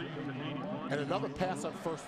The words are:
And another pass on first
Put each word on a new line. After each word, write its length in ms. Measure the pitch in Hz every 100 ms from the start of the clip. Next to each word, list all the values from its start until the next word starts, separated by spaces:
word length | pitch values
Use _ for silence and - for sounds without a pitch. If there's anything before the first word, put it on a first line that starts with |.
| 160 143 139 135 147 139 190 202 131
And 100 | 143
another 300 | 143 185 202
pass 360 | 139 185 185 170
on 60 |
first 320 | - 170 156